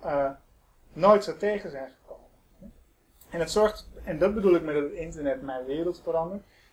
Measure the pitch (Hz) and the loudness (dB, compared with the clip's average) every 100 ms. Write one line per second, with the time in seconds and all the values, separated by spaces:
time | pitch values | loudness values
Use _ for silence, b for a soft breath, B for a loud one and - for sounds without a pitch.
0 | 170 143 139 143 _ _ _ _ _ 151 | -4 0 -2 -4 _ _ _ _ _ 2
1 | 190 202 180 151 202 202 185 139 131 - | 6 6 4 -4 -2 -2 -6 -12 -12 -16
2 | - - _ _ _ _ - - _ _ | -20 -20 _ _ _ _ -20 -20 _ _
3 | _ _ - 170 160 208 214 - - - | _ _ -8 -4 0 4 2 2 -14 -14
4 | 196 160 190 214 190 170 156 147 143 165 | -8 0 0 4 4 4 2 -2 -2 -6
5 | 160 160 143 131 139 131 131 151 175 175 | -10 -6 -4 -4 -4 -8 -6 -4 -4 -4
6 | 170 165 170 202 - b b | -4 -2 -2 -8 -14 b b